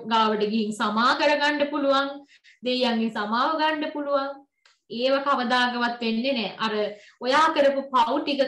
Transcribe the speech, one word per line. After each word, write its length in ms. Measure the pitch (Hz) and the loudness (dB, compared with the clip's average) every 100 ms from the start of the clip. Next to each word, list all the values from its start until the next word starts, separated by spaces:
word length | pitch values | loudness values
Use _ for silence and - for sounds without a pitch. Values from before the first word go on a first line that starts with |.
| 220 | 0
ගාවට 400 | 226 214 208 208 | 2 2 2 0
ගිහින් 260 | 220 208 | 0 -2
සමා 380 | 214 214 220 247 | -2 -2 0 2
කරගන්න 560 | 302 294 285 294 294 285 | 2 2 2 2 0 -2
පුළුවන්. 400 | 294 277 269 277 285 - _ _ _ | 0 2 2 0 -6 -18 _ _ _
දෙයියන්ගෙන් 540 | 247 254 240 226 226 | -4 -2 0 0 -2
සමාව 460 | 220 208 233 285 302 | -4 -2 0 0 0
ගන්න 340 | 311 302 302 | 0 0 -4
පුළුවන්. 400 | 294 285 285 277 277 - _ _ _ _ | -6 -2 -2 -2 -8 -18 _ _ _ _
ඒව 240 | 226 254 269 | -2 0 2
කවදාකවත් 800 | 277 254 233 247 247 240 240 233 | 2 0 2 2 2 0 -2 -2
වෙන්නේ 340 | 226 226 262 | -2 0 0
නෑ. 160 | 247 190 - | -2 -4 -4
අර 160 | 220 214 202 - - - | -4 -2 -4 -6 -18 -8
ඔයා 300 | 247 294 320 | 0 4 4
කරපු 320 | 311 277 269 262 | 4 2 2 0
පව් 300 | 254 226 294 | 0 2 0
ටික 260 | 285 262 | -2 0